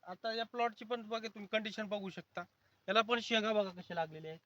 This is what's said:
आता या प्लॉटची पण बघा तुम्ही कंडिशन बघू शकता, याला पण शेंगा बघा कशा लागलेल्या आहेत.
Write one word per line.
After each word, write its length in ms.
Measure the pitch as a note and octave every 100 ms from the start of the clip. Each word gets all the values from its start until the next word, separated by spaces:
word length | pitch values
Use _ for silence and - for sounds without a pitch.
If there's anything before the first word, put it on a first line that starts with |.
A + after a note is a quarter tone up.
| -
आता 260 | F#3 A3+
या 120 | A3+
प्लॉटची 400 | A3+ A#3+ A#3 A3
पण 180 | A3+ B3
बघा 260 | G#3+ A3+ A3
तुम्ही 200 | G#3+ G3+
कंडिशन 340 | A3 A3 G3+ G#3+
बघू 240 | G3+ G3
शकता, 300 | F3+ - - F3 _ _ _ -
याला 140 | G3+
पण 160 | A3 A#3+
शेंगा 320 | A3+ A3+ G#3+
बघा 180 | G#3+ G3
कशा 240 | F3+ F3
लागलेल्या 360 | F3 D#3+ D#3 D#3+
आहेत. 100 | D#3+